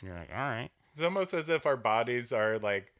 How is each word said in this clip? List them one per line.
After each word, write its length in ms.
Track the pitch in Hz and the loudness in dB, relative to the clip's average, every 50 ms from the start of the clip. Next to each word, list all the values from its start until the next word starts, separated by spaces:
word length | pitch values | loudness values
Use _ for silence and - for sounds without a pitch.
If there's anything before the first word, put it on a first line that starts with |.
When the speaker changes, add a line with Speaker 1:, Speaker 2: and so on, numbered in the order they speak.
Speaker 1:
And 80 | - 95 | -14 -12
you're 100 | 87 87 | -12 -12
like, 120 | 82 - | -12 -10
"All 60 | 76 | -6
right." 340 | 113 135 143 117 113 127 - - _ _ _ _ | -6 -4 -4 -4 -4 -6 -10 -14 _ _ _ _
Speaker 2:
It's 80 | 147 160 | -2 -2
almost 300 | 175 190 196 185 180 - | 0 0 0 -2 0 -2
as 160 | 170 151 160 | -4 0 0
if 160 | 165 147 - | 0 2 2
our 100 | 151 139 | 2 2
bodies 560 | 123 110 113 107 113 117 120 123 123 120 - 127 | 2 4 4 4 4 4 2 0 -2 -2 -2 0
are, 260 | 110 107 110 110 110 | 2 2 2 2 0
like, 340 | 104 104 101 98 95 - _ _ | 0 0 0 0 -2 -6 _ _